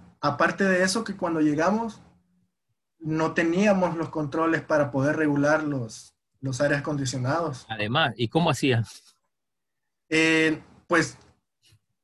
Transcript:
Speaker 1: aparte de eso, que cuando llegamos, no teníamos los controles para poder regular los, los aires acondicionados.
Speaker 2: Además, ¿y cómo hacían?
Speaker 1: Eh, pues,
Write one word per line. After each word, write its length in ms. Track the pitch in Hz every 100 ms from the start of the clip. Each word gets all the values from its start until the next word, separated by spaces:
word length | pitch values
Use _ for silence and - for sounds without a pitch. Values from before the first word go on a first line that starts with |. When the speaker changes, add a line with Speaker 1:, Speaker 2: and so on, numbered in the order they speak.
| - _
Speaker 1:
aparte 440 | 147 139 165 170
de 180 | 196 180
eso, 220 | 185 226
que 120 | 214 185
cuando 240 | 180 160
llegamos, 600 | 151 147 175 214 226 - - _ _ _ _ _ _ _ _ _
no 340 | 156 156 160
teníamos 640 | 175 170 175 214 190 175 165
los 120 | 151
controles 500 | 156 147 160 165 160
para 280 | - 156 135
poder 260 | 135 143 151
regular 460 | 151 143 143 156
los, 520 | 151 135 113 - - _ _ _
los 200 | 135 127
aires 180 | 143 143
acondicionados. 840 | 156 143 131 135 123 165 156 123 -
Speaker 2:
Además, 440 | 107 104 147 147 -
¿y 120 | 113
cómo 220 | 160 165
hacían? 340 | 139 139 117 101 - - _ _ _ _ _ _ _ _ _ _
Speaker 1:
Eh, 520 | 160 160 160 160 151 - - _
pues, 300 | 170 151 - - _ _ _ _ _ _ _